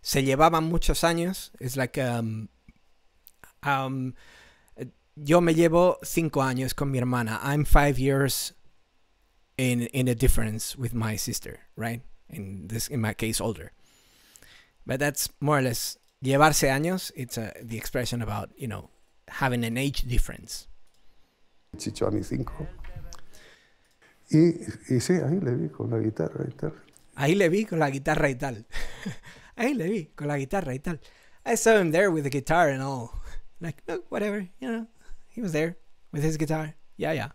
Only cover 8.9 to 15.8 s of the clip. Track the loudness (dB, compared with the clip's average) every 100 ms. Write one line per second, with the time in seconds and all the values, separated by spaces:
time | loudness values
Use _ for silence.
8.9 | _ _ _ _ _ _ -4 0 0 0
9.9 | 0 0 4 6 6 2 -4 -8 -8 -6
10.9 | -2 -2 -2 -4 -6 -10 -16 -18 -8 -6
11.9 | -6 -12 -20 -14 -12 -10 -10 -8 -6 -4
12.9 | -2 -2 -2 -2 -2 -4 -4 -12 _ _
13.9 | _ _ _ _ -20 -20 -20 _ _ -6
14.9 | -2 -2 -2 -6 -2 2 2 2 -2